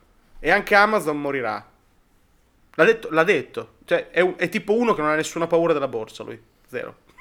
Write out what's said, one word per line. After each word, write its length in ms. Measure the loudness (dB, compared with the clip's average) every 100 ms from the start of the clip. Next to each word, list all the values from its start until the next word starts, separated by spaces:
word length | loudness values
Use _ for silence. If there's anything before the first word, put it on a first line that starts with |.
| _ _ _ -6
e 100 | 0
anche 240 | 0 4 4
Amazon 460 | 4 2 -2 -4
morirà. 440 | -4 -4 -4 -6 -10 _ _ _ _ _ _ _ _ _ _
L'ha 100 | 2
detto, 240 | 4 2 0
l'ha 120 | 0
detto. 520 | 2 2 -2 -10 -12 _ -2
Cioè, 240 | -2 0
è 100 | 0
un-, 160 | 0 0
è 140 | -4
tipo 260 | -4 -2 0
uno 180 | 0
che 80 | 0
non 100 | 0
ha 40 | -2
nessuna 320 | -2 -6 0
paura 240 | 2 2
della 160 | 0 -2
borsa, 360 | -6 -10 -14
lui. 180 | -16 -16 _ _ _
Zero. 300 | -12 -12 -16 _ -12